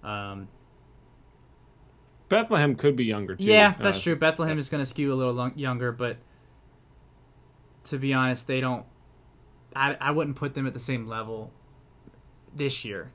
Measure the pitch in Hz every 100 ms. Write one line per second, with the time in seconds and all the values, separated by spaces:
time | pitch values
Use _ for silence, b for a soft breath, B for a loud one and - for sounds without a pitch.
0 | 107 104 101 98 98 - - - - -
1 | - - - _ - - - - - -
2 | _ - - 147 180 202 147 127 143 131
3 | 117 104 98 92 196 214 208 - 196 190
4 | 180 156 156 160 160 156 135 151 135 -
5 | 143 131 127 123 123 135 135 123 123 120
6 | 123 117 b b b b - - _ -
7 | - - - - - - - - - 139
8 | 139 131 127 123 - 131 127 123 - -
9 | - - - - - - - - 139 143
10 | 139 151 147 135 147 139 135 127 120 127
11 | 113 113 110 113 110 - - - - -
12 | - - - - - 143 143 131 113 98
13 | 104